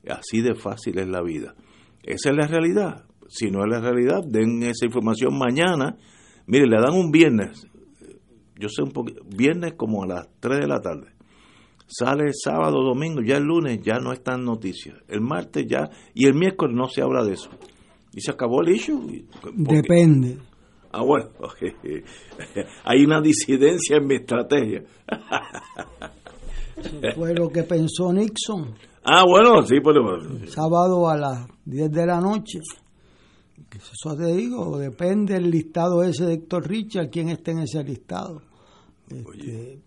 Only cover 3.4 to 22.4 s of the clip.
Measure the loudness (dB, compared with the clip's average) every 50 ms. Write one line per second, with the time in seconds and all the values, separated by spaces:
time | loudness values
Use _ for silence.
3.4 | -4 -2 -2 -2 -2 -2 -2 -2 -2 -2 0 2 2 2 0 0 -2 -2 0 2
4.4 | 2 2 0 0 -2 -4 -2 -2 -4 -2 -2 0 0 0 0 0 0 0 0 0
5.4 | 0 0 0 2 2 2 2 0 -2 -4 -4 -10 _ -20 _ _ -20 -20 _ _
6.4 | _ 2 4 6 6 6 6 4 4 4 4 2 2 4 6 6 6 8 6 2
7.4 | 0 -2 -8 -18 -20 _ _ -20 -20 _ _ _ -20 -20 -20 -20 _ _ _ _
8.4 | _ _ _ -10 -10 -8 -4 -4 -4 -4 -4 -8 -8 -8 -10 -16 -18 -14 -2 0
9.4 | 2 2 2 0 -6 -8 -6 -6 -4 -4 -4 -4 -4 -6 -8 -8 -10 _ _ _
10.4 | -4 -2 -2 -2 0 -2 -2 -4 -4 -6 -10 -10 -14 -20 _ _ _ _ _ _
11.4 | _ _ _ _ _ _ _ _ _ _ -8 -4 -2 -2 0 0 0 -2 -4 -4
12.4 | -6 -4 -2 0 0 2 2 2 2 0 0 -2 -2 -4 -4 -4 0 0 0 2
13.4 | 2 2 0 0 0 0 -4 -4 -2 -2 -2 -2 -4 -6 -8 -6 -6 -6 -6 -4
14.4 | -4 -4 -6 -4 -6 -10 -10 -10 -16 -18 -20 -20 _ _ -4 -4 -2 -2 -2 -4
15.4 | -6 -6 -6 -6 -4 -2 -2 -4 -4 -6 -10 -20 -20 _ _ 2 4 4 4 4
16.4 | 2 0 0 0 -2 -2 0 -2 -4 -2 -2 -4 -2 0 0 0 0 -2 -4 -6
17.4 | -10 -18 -20 -20 -20 -20 _ _ _ _ _ _ _ _ -16 -10 -8 -8 -6 -4
18.4 | -4 -2 0 0 2 2 2 0 0 -4 -6 -6 -6 -10 -12 -14 -16 -20 -20 -18
19.4 | -18 -10 -4 -4 2 4 4 2 4 6 6 8 8 8 8 6 4 0 -4 -10
20.4 | -16 _ _ _ _ _ _ _ _ _ -6 -2 2 2 2 2 0 -4 -14 -14
21.4 | -14 -14 -10 -8 -10 -10 -10 -10 -12 -10 -10 -10 -12 -16 -20 -20 -20 -20 -20 -20